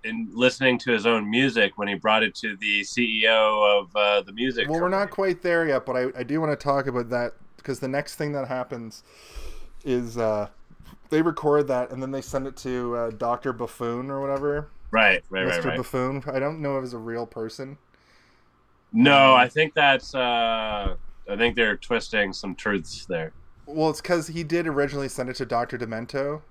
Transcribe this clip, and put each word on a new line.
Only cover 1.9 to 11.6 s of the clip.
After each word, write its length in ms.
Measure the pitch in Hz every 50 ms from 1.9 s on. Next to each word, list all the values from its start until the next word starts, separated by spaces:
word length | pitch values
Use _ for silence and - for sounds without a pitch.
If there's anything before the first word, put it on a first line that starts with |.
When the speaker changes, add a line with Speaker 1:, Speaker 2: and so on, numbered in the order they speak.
| 101
Speaker 1:
brought 300 | 90 - 107 107 110 110
it 100 | 107 -
to 220 | - - 110 104 92
the 260 | 107 104 101 101 101
C 380 | - - 123 120 113 110 110 110
E 40 | 110
O 520 | 113 110 110 107 107 107 107 104 104 104 98
of, 120 | 87 -
uh, 260 | 104 104 104 104 104
the 100 | 92 98
music 360 | 98 110 123 131 120 117 107 139
Speaker 2:
Well, 140 | 156 165
we're 80 | 175 180
not 200 | 190 196 202 196
Speaker 1:
company. 60 | - - 196 190 180
Speaker 2:
quite 80 | 180 -
there 240 | 175 170 170 165 156
yet, 180 | 139 127 -
but 100 | - 127
I, 120 | 127 127 131 127 127
I 40 | 127
do 180 | 120 143 156
wanna 140 | 160 151 147
talk 320 | - - 143 139 139 131 135
about 220 | 123 123 120 117
that, 240 | 123 120 120 117 - - - - - - -
'cause 160 | - 131 -
the 80 | - 131
next 280 | 131 143 143 - -
thing 160 | - 160 147
that 160 | 147 139 131 127
happens 560 | 131 127 127 - 135 120 117 110 - - - _ - - - - - - - - - - - - - - -
is, 320 | 147 127 123 120 117 110 120
uh, 320 | 117 110 107 104 104 - - - - _ - - - - - - - -
they 120 | - 156
record 460 | 160 170 160 - - 151 147 147